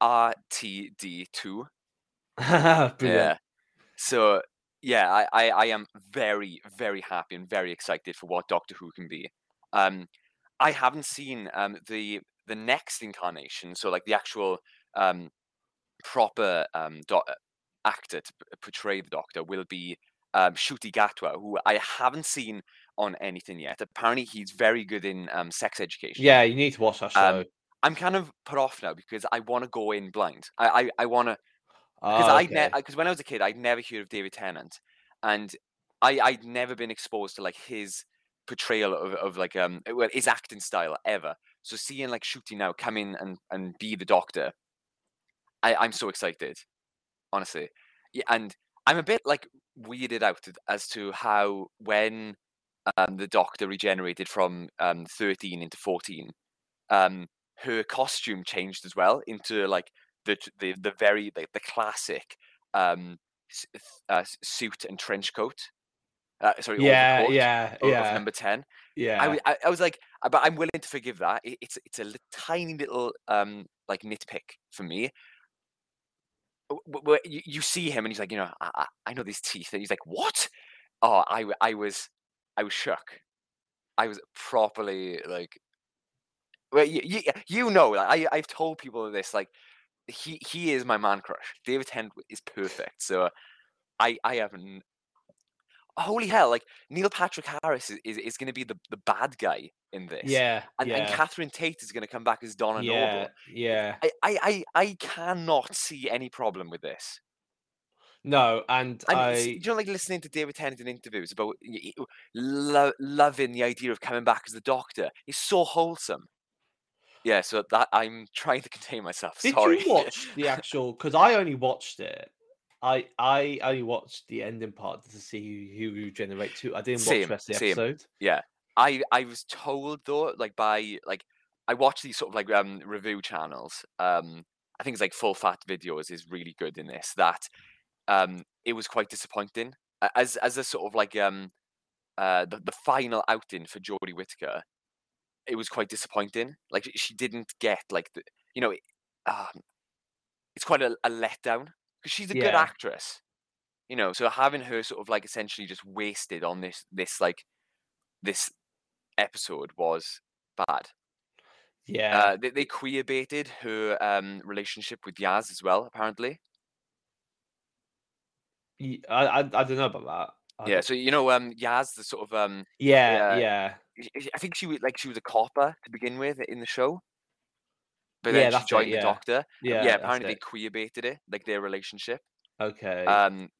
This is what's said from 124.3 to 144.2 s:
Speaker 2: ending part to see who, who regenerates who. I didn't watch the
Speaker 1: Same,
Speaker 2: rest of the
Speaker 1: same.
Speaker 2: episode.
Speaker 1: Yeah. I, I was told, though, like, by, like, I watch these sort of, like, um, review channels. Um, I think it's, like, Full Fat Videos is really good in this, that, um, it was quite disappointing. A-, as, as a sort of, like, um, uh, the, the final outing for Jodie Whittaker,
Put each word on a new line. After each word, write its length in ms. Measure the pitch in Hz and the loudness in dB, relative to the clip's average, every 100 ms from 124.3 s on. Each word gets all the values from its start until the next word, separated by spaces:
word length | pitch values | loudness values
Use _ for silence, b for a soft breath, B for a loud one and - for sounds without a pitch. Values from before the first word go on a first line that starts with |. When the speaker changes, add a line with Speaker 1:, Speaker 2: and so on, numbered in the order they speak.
| 113 | -8
Speaker 2:
ending 280 | 107 113 110 | -8 -8 -10
part 320 | 101 101 - | -10 -12 -12
to 160 | - 107 | -16 -20
see 580 | - 107 107 104 98 101 | -14 -12 -10 -12 -14 -8
who, 120 | 110 | -8
who 160 | 104 101 | -6 -8
regenerates 560 | 98 98 98 104 - | -8 -8 -6 -8 -8
who. 140 | 127 104 | -8 -6
I 60 | |
didn't 240 | 107 120 113 | -4 -2 0
watch 220 | 107 90 | 0 0
the 60 | |
Speaker 1:
Same, 0 | |
Speaker 2:
rest 160 | 107 - | -4 -4
of 40 | |
the 60 | 101 | 0
Speaker 1:
same. 220 | 107 92 | 2 2
Speaker 2:
episode. 240 | 113 147 _ - | 0 -4 _ -4
Speaker 1:
Yeah. 220 | 98 73 - _ _ - | 2 2 0 _ _ 4
I, 240 | 139 135 - | 4 4 2
I 140 | 123 123 | 0 0
was 180 | 120 | -10
told, 580 | - - 143 139 143 147 - | -14 -12 -6 -6 -6 -10 -4
though, 280 | 147 156 - | -2 -2 -4
like, 180 | 110 107 | -6 0
by, 440 | 107 107 107 101 - | 2 2 -2 -8 -8
like, 200 | 98 _ _ _ _ - | -8 _ _ _ _ -4
I 60 | |
watch 280 | 123 135 - | 4 4 4
these 160 | 135 - | -4 -6
sort 120 | 113 | -4
of, 60 | 107 | -2
like, 140 | 101 | 2
um, 300 | 101 98 98 90 | 4 2 -2 -10
review 360 | 104 107 101 | -8 -6 -6
channels. 640 | - 87 78 65 67 - - - | -6 -6 -6 -10 -12 -14 -14 -2
Um, 460 | 90 85 82 82 - _ _ - | 2 2 0 -10 -20 _ _ -12
I 40 | |
think 100 | 135 107 | -8 -2
it's, 60 | |
like, 120 | 98 | -4
Full 200 | - 110 | 0 0
Fat 260 | 92 95 87 - | 2 0 0 -4
Videos 420 | 90 85 78 78 | -8 -6 -8 -8
is 200 | 85 82 | -12 -12
really 260 | 90 85 - | -12 -12 -8
good 200 | 80 78 | -8 -8
in 100 | 78 | -12
this, 260 | 64 - - | -12 -8 0
that, 320 | 85 85 - b b b b _ - | 2 2 -6 b b b b _ 2
um, 360 | 98 92 90 - _ | 4 4 -2 -14 _
it 100 | 117 | -6
was 140 | 113 - | -6 -4
quite 220 | 113 104 | -2 -2
disappointing. 640 | 104 - 104 101 113 120 - _ - | -4 -8 -6 -6 -6 -8 -10 _ -4
A-, 80 | - 123 | 0 2
as, 220 | 127 113 | 2 2
as 200 | 123 127 | -2 -2
a 60 | |
sort 220 | 127 110 101 | -6 -6 -2
of, 80 | 107 | 0
like, 200 | 104 107 | 0 2
um, 340 | 101 98 95 _ _ _ _ _ _ - | 0 0 -10 _ _ _ _ _ _ -2
uh, 280 | 95 90 90 | 2 2 2
the, 140 | 104 | -4
the 120 | - | -8
final 520 | - - 135 123 113 - | -4 0 0 0 0 0
outing 380 | 110 - 92 82 | 0 -2 -14 -12
for 140 | 101 | -14
Jodie 360 | 92 98 92 | -10 -8 -8
Whittaker, 460 | 87 | -10